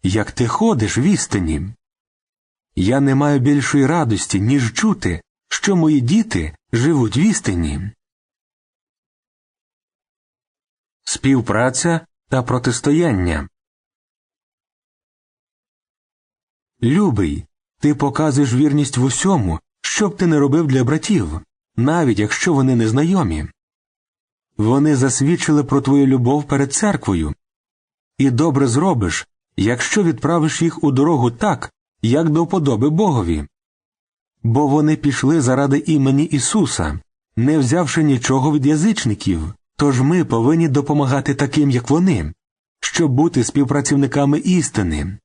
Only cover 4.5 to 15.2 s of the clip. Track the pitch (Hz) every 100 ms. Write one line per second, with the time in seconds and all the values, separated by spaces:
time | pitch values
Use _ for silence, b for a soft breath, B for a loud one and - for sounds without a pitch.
4.5 | 139 117 - 220 - 98 82 _ _ _
5.5 | - - 185 160 147 120 208 220 90 78
6.5 | - _ 117 139 151 113 113 208 170 -
7.5 | 90 78 71 98 - _ _ _ _ _
8.5 | _ _ _ _ _ _ _ _ _ _
9.5 | _ _ _ _ _ _ _ _ _ _
10.5 | _ _ _ _ _ - - 135 131 120
11.5 | 104 127 127 170 165 - _ _ 131 120
12.5 | 127 123 117 147 151 170 101 87 76 69
13.5 | _ _ _ _ _ _ _ _ _ _
14.5 | _ _ _ _ _ _ _